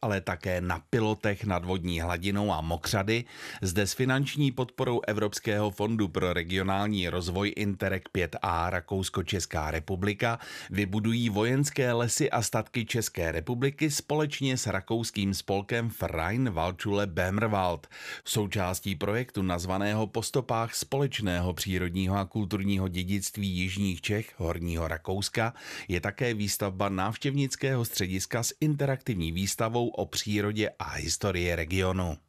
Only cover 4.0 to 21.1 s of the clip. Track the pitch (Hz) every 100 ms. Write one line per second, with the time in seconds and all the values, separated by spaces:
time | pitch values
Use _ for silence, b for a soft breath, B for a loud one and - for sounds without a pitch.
4 | 131 131 139 139 143 131 127 - 127 120
5 | - 107 107 - 117 104 107 95 107 113
6 | 95 92 90 87 85 95 95 98 104 104
7 | 87 87 87 90 104 - 104 95 98 92
8 | - - 85 - 95 82 87 90 - 98
9 | 92 - 87 95 - 82 76 80 78 90
10 | 101 101 120 117 B B B 98 98 110
11 | 110 117 117 101 117 131 143 - 123 120
12 | 120 - 151 120 107 117 - 123 110 117
13 | - - 82 80 82 123 139 143 156 147
14 | - 151 147 - 135 127 107 95 - 113
15 | 110 104 98 92 - 98 98 117 117 -
16 | 82 80 85 117 127 82 87 92 107 101
17 | 101 82 90 101 113 101 90 82 - B
18 | B B - 113 101 104 90 95 101 85
19 | 98 113 127 104 92 87 92 95 101 107
20 | 107 117 - 143 117 113 113 - - 139
21 | 143